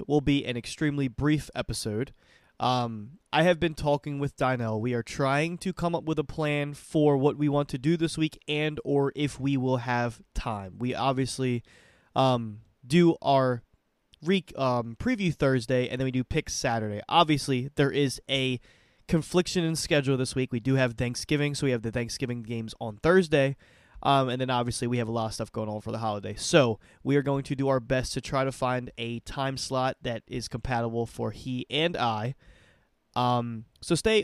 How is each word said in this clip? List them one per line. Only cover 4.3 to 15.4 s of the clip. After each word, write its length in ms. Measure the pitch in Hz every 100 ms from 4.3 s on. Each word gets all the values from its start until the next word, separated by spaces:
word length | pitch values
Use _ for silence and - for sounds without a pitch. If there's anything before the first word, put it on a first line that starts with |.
| -
Dynel. 420 | 131 127 113 110
We 140 | 120
are 100 | 120
trying 540 | - - 135 139 165 175
to 160 | 196
come 220 | - 170 170
up 100 | 156
with 140 | 156
a 40 |
plan 520 | 143 - 151 147 143 143
for 420 | - 160 147 143
what 200 | 143 143
we 120 | 147
want 180 | 143 143
to 80 | 139
do 200 | 139 170
this 200 | 160 -
week 240 | 156 - -
and 320 | 151 151 151 -
or 260 | 143 139 -
if 200 | 147 -
we 200 | 139 135
will 200 | 127 127
have 440 | 120 123 120 117 -
time. 420 | - 120 104 95 98
We 180 | 123 107
obviously, 680 | 131 131 127 - 131 120 - - _ _ _ -
um, 440 | 131 123 110 107 - _ 123
do 300 | 170 170 165
our 420 | - 135 131 120 - _ _ _ _ _
re-, 200 | 151 190 - -
um, 400 | 131 123 117 113
preview 340 | 240 233 180
Thursday, 560 | -